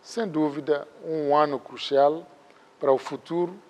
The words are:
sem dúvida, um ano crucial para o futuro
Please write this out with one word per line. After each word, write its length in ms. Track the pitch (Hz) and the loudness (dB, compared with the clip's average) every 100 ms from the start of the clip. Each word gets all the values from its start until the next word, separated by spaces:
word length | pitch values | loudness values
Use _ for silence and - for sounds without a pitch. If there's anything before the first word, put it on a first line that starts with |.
sem 240 | - - 214 | -10 -6 -4
dúvida, 600 | 151 151 143 143 143 - - | 0 -2 -2 -2 -2 -4 -14
um 320 | 165 160 143 147 | -6 -4 2 4
ano 240 | 151 135 | 4 0
crucial 640 | - 123 - 139 143 160 180 - _ _ _ _ | -8 -12 0 4 4 2 -10 -20 _ _ _ _
para 100 | 143 | 2
o 80 | 131 | 2
futuro 560 | - 139 - 170 175 196 - | 0 -12 -6 -4 -4 -6 -20